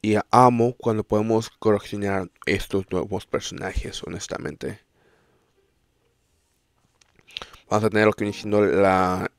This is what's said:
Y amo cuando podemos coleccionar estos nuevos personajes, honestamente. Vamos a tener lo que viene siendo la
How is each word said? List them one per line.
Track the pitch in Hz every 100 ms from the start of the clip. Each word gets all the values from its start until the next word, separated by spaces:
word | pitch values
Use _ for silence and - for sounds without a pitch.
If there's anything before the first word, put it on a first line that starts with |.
Y | 107 104 -
amo | 117 127 120 120
cuando | - 117 110
podemos | - 107 110 110 110
coleccionar | _ 110 104 - 104 101 98 90 _
estos | - 98 - 98 95
nuevos | 92 80 95
personajes, | - - - - 95 - - -
honestamente. | - 87 - - - - 131 101 _ _ _ _ _ _ _ _ _ _ _ _ _ _ _ _ _ _ _ _ _ _ _ _ _ - - - _
Vamos | 107
a | 107
tener | 107 107
lo |
que | 104
viene | 104 -
siendo | 107 104
la | 101 78 98 95 92 92 92